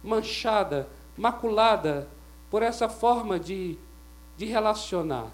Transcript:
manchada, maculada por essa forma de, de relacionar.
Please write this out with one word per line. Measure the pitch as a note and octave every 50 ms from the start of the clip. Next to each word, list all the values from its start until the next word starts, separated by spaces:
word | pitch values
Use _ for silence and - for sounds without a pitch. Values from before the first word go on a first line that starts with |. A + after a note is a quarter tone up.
manchada, | - G3+ A3 A3 A3 - - - - A#3 G#3+ G#3 F#3+ - C#3+ C#3 C3 - - - - - -
maculada | - G3+ A#3+ A#3+ - - A#3 G#3+ G#3+ A3 A3+ G#3+ - D3+ D#3 D3 C#3+ C#3 - - - - - - - - -
por | - A3
essa | A3 A#3+ A#3 - A#3 A3
forma | A3 - A3 A#3+ A#3+ A#3+ A#3 G#3+ F#3+ E3+
de, | D#3+ D#3 G3 F#3+ F#3 F3 D#3 - - - - - - - - - - - -
de | - G3+
relacionar. | A3 A#3 A3 G#3+ G#3+ G#3+ G#3+ - - G3 F3 D#3 D#3+ C#3 B2 A2+ A2